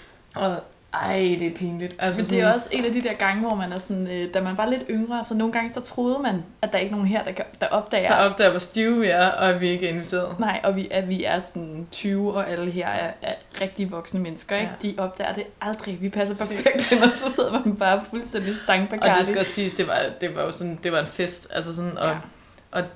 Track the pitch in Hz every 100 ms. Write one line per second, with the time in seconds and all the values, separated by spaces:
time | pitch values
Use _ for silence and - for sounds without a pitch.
0 | - - - - 190 175 - - _ 160
1 | 190 190 180 175 170 170 180 170 175 -
2 | 185 185 214 190 185 240 - 254 233 240
3 | 233 208 196 202 226 208 180 180 185 190
4 | 180 180 175 190 185 190 226 254 - 220
5 | 226 240 220 220 226 226 233 254 247 -
6 | 247 269 262 190 165 - 214 202 208 208
7 | 196 214 - 185 - - 170 208 214 214
8 | 185 - 196 196 196 175 - 220 220 233
9 | 202 170 185 - 190 180 180 180 175 170
10 | 170 180 180 175 214 190 - 190 190 190
11 | 185 185 - 175 185 175 160 156 170 -
12 | 202 196 202 196 190 170 175 175 170 104
13 | 165 - - - - - 190 190 190 170
14 | 170 190 170 160 - 202 190 - 208 196
15 | 185 185 175 196 - - 208 214 202 175
16 | 196 208 202 208 214 208 277 262 - 247
17 | 240 - 262 - - 175 214 202 190 196
18 | - 226 233 214 190 214 - 190 202 214
19 | 202 180 196 196 185 - 190 185 175 -
20 | - - 175 156 156 165 175 165 180 165
21 | 156 - 180 180 - - 165 165 175 170
22 | 160 160 - - - - - 180 175